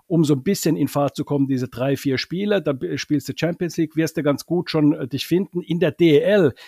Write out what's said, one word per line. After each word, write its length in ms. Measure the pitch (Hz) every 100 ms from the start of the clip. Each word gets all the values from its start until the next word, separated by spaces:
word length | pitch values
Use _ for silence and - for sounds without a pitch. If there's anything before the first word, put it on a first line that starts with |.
| -
um 160 | 170
so 100 | 147
ein 80 | 139
bisschen 340 | 156 202 170 160
in 120 | 139
Fahrt 280 | 147 139 -
zu 80 |
kommen, 220 | 143 143 135
diese 220 | 131 123
drei, 280 | 117 131 135
vier 220 | 139 127
Spiele. 420 | - 170 208 202
Dann 180 | 156 131
b-, 200 | 175 143
spielst 280 | - 147 -
du 20 |
Champions 440 | 123 160 165 175 165
League, 180 | 160 156
wirst 220 | 160 -
du 40 |
ganz 220 | 147 139
gut 240 | - 175 170
schon, 240 | 160 147
äh, 160 | 156 135
dich 180 | 135 -
finden. 360 | 170 196 175
In 180 | - 170
der 120 | 170
D 260 | - 170 147
E 20 |
L, 320 | 170 208 151 -